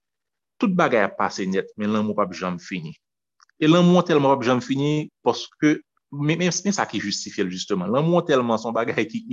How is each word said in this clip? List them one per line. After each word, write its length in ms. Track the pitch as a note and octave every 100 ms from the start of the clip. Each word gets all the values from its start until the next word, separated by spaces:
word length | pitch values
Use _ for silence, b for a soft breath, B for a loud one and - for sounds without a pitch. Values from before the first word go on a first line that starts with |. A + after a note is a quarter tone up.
| _ _ _ _ _ -
tout 160 | G#3+
bagay 320 | F3 D3 A#2 G2
ap 120 | -
pase 260 | G2 - F#2
nèt, 240 | F#2+ - -
men 160 | G#2
lanmou 220 | G#2+ G#2+ G#2
p 60 |
ap 100 | F#2+ F2
janm 200 | F#2 F2
fini. 320 | - F#2 D#2+ - _ _ _ _ _ -
E 80 | D#3
lanmou 300 | F3 F3 F3+
an 80 | F3
tèlman 240 | D3+ C3+
p 60 | C3
ap 80 | A#2
janm 160 | B2+
fini, 460 | B2 C3+ D3 D3+ D3+ _ A#2+
paske, 500 | A#2 - - D3+ D#3 _ _ _
men, 280 | C#3+ D3 D#3+
men 360 | F3+ - G3+ G3
sa 100 | -
ki 120 | G#2
jistifye 420 | G2+ - G2+ G#2 F#2
l, 60 |
jisteman 380 | F#2 - G2 F#2
lanmou 280 | B2+ E3 F3
an 60 | E3+
tèlman 300 | C3 A#2+ A2
s 80 | A#2
on 60 | A2+
bagay 300 | A2+ A2+ A2
ki 160 | A2+ A2+